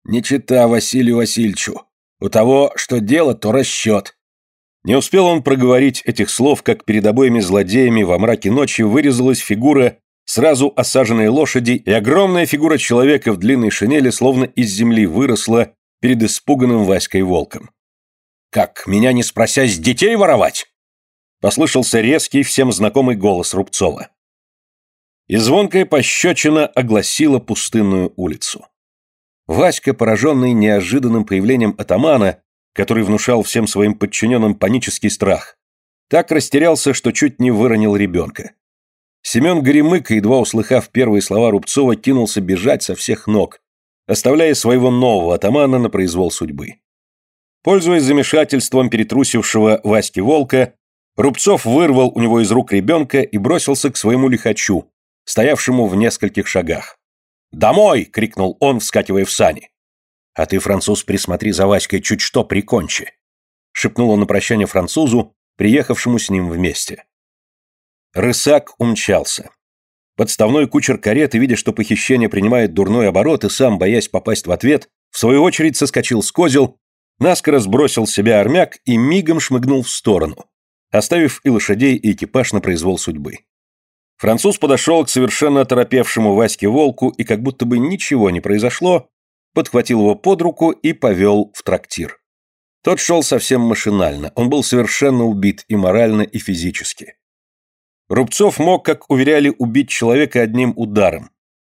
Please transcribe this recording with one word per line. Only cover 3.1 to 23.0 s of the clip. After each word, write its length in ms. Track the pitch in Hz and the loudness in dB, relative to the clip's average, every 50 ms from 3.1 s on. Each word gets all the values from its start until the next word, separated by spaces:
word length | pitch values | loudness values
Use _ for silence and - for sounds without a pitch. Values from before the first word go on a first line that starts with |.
| 139 165 165 139 110 | 0 2 2 0 0
то 180 | - - 107 | -2 -2 -2
расчёт». 640 | 113 135 123 - - - - 113 107 98 - - - _ _ _ _ _ _ _ _ _ _ _ _ _ - | 0 0 0 -2 -4 -4 -2 0 0 0 -2 -6 -16 _ _ _ _ _ _ _ _ _ _ _ _ _ -4
Не 120 | 82 123 | 0 0
успел 300 | 135 131 - - 190 185 | 0 0 2 2 2 4
он 160 | 175 170 156 | 4 2 0
проговорить 600 | 123 135 135 131 123 123 127 127 139 135 127 - - | 0 0 0 2 4 4 4 4 4 2 0 -2 -4
этих 240 | - - - 101 - | -4 -2 -2 -2 -4
слов, 320 | - - 123 147 139 - | -2 0 2 2 2 0
как 240 | - - 107 - - | 0 -2 -2 -2 -2
перед 200 | - 104 107 98 | -2 0 0 2
обоими 340 | 107 104 127 135 127 120 117 | 2 2 4 4 4 4 2
злодеями 640 | 98 87 95 101 98 90 104 131 131 120 113 113 101 | 0 0 0 0 0 2 2 2 2 4 2 2 2
во 160 | 87 87 87 | 2 0 0
мраке 320 | 101 113 117 107 - 98 | 2 0 0 0 0 -2
ночи 320 | 113 139 147 202 - - 113 | 0 0 0 -2 -2 0 0
вырезалась 560 | 104 107 147 147 143 127 120 127 135 127 - | 2 2 2 2 2 2 2 2 0 0 -2
фигура 580 | - - 104 107 123 147 147 139 123 95 - _ _ _ _ _ _ | -2 -4 -4 0 2 2 4 4 2 2 0 _ _ _ _ _ _
сразу 480 | - - 113 131 160 147 123 143 - - | -8 -2 0 2 2 2 2 0 -2 0
осаженной 520 | - 123 - - 135 127 107 117 113 110 107 | -2 -4 0 0 0 2 2 2 0 2 2
лошади, 420 | 123 151 151 - - 131 120 117 | 2 0 0 0 -2 -2 -2 -2
и 200 | 123 - - 92 | -2 -2 0 0
огромная 540 | 104 113 104 117 151 190 202 185 180 175 165 | 0 0 2 2 2 2 2 2 2 0 0
фигура 320 | - - 147 156 160 156 143 | -2 -2 0 0 2 0 0
человека 540 | - - - 120 131 143 147 135 - 117 | -2 0 2 2 4 4 2 2 0 -2
в 60 | 104 90 | -4 -2
длинной 320 | 90 117 135 123 113 104 | 0 0 0 2 0 0
шинели 400 | - - 101 110 147 151 135 123 | -2 -2 -2 0 0 2 0 0
словно 340 | 110 - 117 135 131 127 131 | 0 0 0 0 2 0 -2
из 260 | 123 - - 123 104 | -2 -2 -4 -4 -2
земли 360 | 95 101 117 117 117 110 107 | -2 -2 0 0 2 2 2
выросла 680 | - 80 110 139 135 113 101 - 110 113 117 117 - _ _ _ _ _ _ | 0 0 0 0 0 0 -2 -2 0 0 0 0 -2 _ _ _ _ _ _
перед 200 | - 123 127 117 110 | 0 0 0 2 0
испуганным 600 | 104 - - - - 147 131 127 123 120 113 104 | -2 -2 -4 -2 -2 0 2 2 2 2 2 2
Васькой 380 | 95 98 - - - - 95 | 2 0 0 -2 -2 -2 -2
Волком. 480 | 95 92 90 82 73 - - - - - _ _ _ _ _ _ _ _ _ _ _ _ _ _ _ _ | 0 0 0 -2 -2 -4 -10 -18 -20 -20 _ _ _ _ _ _ _ _ _ _ _ _ _ _ _ _
«Как, 320 | - 110 95 - - - - 95 | -2 -2 -2 -2 -4 -12 -8 -2
меня 260 | 95 104 117 127 127 | 0 0 2 2 2
не 100 | 123 113 | 0 -2
спросясь, 540 | - - - 113 107 - 139 135 120 95 82 | -2 -2 -2 -2 0 0 0 0 0 0 -2
детей 380 | 80 127 123 120 190 214 233 | -2 -2 -2 0 0 0 2
воровать?» 500 | 214 202 165 143 110 90 - - - - _ _ _ _ _ _ _ _ _ _ _ _ _ _ _ | 2 2 4 4 4 2 0 -2 -4 -12 _ _ _ _ _ _ _ _ _ _ _ _ _ _ _
послышался 600 | - 101 - 123 160 151 - 131 120 - - 113 | -4 -2 0 0 -2 0 0 0 0 0 0 0
резкий, 420 | 107 120 151 151 - - - 139 135 | 2 2 0 0 -2 -2 -2 -2 -2
всем 280 | - - - 135 127 | 0 0 0 0 0
знакомый 440 | 101 87 107 104 - 135 | 0 0 -2 0 0 0